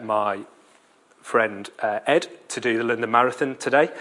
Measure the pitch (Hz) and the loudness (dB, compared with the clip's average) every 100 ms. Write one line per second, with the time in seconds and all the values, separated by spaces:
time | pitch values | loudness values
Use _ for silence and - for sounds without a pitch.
0 | 113 107 104 101 104 _ _ _ _ _ | -2 -2 -2 -4 -10 _ _ _ _ _
1 | _ _ - 120 110 101 131 - 113 104 | _ _ -2 0 0 -2 -14 -6 -4 -2
2 | - 151 - - - - 120 113 117 117 | 2 0 0 -14 -12 -4 -2 0 0 -2
3 | 117 117 123 123 139 131 - 135 151 - | 2 2 2 2 -4 -4 0 4 2 0